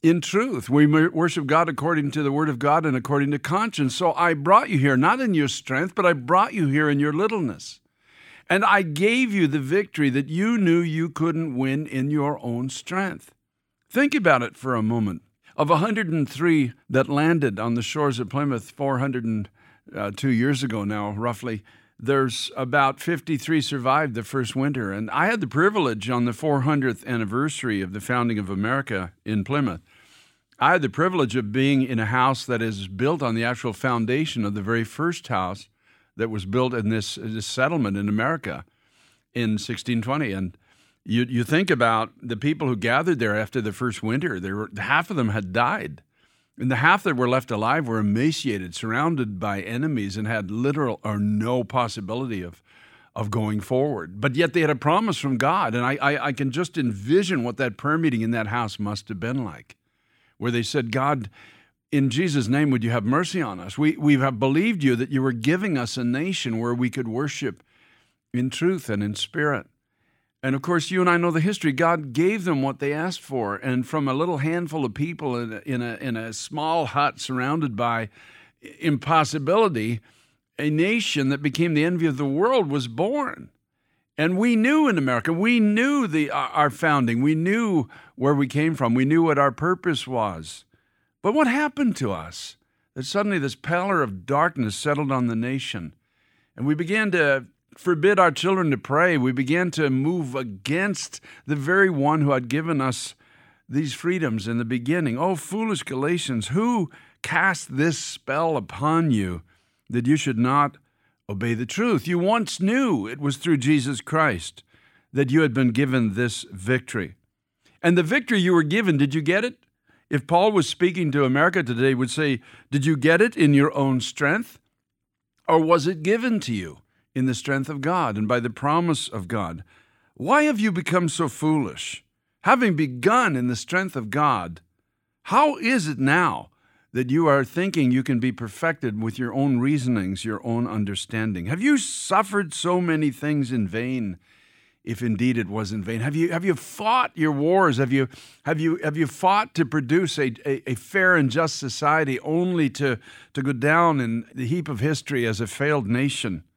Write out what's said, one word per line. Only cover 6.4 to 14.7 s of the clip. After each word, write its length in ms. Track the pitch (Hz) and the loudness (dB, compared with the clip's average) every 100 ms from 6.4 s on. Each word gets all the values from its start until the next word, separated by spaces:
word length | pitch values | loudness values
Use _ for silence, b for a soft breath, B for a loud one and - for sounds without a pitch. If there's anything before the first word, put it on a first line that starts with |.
| 208 | 4
you 140 | 220 151 | 0 0
here 200 | 143 151 | 2 2
in 120 | 143 | 2
your 120 | 147 | 2
littleness. 680 | 151 214 220 143 82 - - _ B B B B B B | 0 -2 0 -4 -6 -14 -20 _ B B B B B B
And 160 | 185 | 2
I 180 | 208 202 | 4 4
gave 520 | 175 147 202 240 254 | 2 2 2 4 2
you 140 | 202 160 | 2 2
the 100 | 147 | 2
victory 520 | 135 185 208 - 143 | 0 -2 -2 0 2
that 180 | 127 139 | 2 -2
you 300 | 160 214 233 | 0 2 2
knew 200 | 180 170 | 4 4
you 300 | 170 160 165 | 2 -2 -4
couldn't 480 | - 165 160 165 127 | -2 -2 0 -4 -2
win 320 | 131 139 156 | -2 -2 -4
in 240 | 131 135 | -4 -2
your 260 | 151 143 147 | 0 0 -2
own 280 | 120 120 131 | -4 -4 -4
strength." 640 | - - 180 190 165 - _ _ _ _ _ _ | -8 -6 -4 -4 -8 -18 _ _ _ _ _ _
Think 260 | 233 285 | 0 2
about 300 | 294 175 135 | 2 4 4
it 120 | 120 - | 2 -6
for 200 | 131 | -2